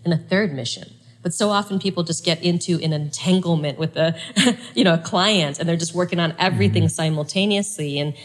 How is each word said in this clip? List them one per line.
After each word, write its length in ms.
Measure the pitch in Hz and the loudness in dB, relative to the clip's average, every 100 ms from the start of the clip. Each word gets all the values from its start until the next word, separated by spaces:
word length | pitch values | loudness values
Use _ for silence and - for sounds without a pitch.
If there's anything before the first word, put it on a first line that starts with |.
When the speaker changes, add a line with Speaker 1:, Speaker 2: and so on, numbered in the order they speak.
Speaker 1:
and 100 | 175 | 0
a 20 | 160 | 0
third 360 | - 185 214 | 2 0 0
mission. 360 | 135 120 - - - - - | -2 -6 -8 -12 -20 -20 -10
But 100 | 175 | -6
so 160 | - 208 | 0 0
often 280 | 202 208 196 | 0 0 -2
people 240 | 196 180 | -2 -2
just 180 | 165 160 | -2 -2
get 160 | 180 160 | -2 0
into 360 | 175 175 - 170 | 0 0 0 0
an 120 | 160 | 0
entanglement 840 | 151 147 - 185 185 170 160 147 135 | -2 -4 -4 2 2 4 0 0 -2
with 180 | 160 151 | -4 0
a, 180 | 165 165 - - | 0 0 -6 0
<laughs> 380 | 254 202 - | 2 2 -4
you 100 | - | 2
know, 100 | 190 | 4
a 40 | 165 | 4
client, 600 | - 185 196 202 147 143 | 2 0 2 4 2 -2
and 100 | 170 | -2
they're 80 | 165 | 0
just 100 | 165 | -2
working 260 | 175 180 175 | -2 -2 0
on 140 | 165 - | -2 0
everything 460 | 185 123 101 110 | 0 2 2 4
Speaker 2:
Mm-hmm. 40 | 107 - | 2 2
Speaker 1:
simultaneously, 960 | 160 156 147 190 202 202 202 - 147 143 | -2 -2 -2 0 2 2 -2 -4 -4 -2
and 160 | 147 147 | -4 -6